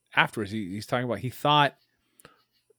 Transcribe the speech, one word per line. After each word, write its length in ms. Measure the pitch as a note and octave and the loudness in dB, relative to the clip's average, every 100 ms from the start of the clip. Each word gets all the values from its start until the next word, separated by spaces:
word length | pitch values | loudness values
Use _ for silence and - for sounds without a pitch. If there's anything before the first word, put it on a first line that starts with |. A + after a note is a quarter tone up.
| _ | _
afterwards, 360 | D3 D#3 A#2 F#2+ | 2 2 0 -6
he, 180 | A2 F2+ | -6 -6
he's 160 | G#2 | -8
talking 200 | - B2 | -4 -4
about, 140 | B2 G2+ | -2 -4
he 100 | B2+ | -6
thought 460 | - D3 D3 C#3 - _ _ _ _ - _ _ _ _ | -2 2 4 4 0 _ _ _ _ -20 _ _ _ _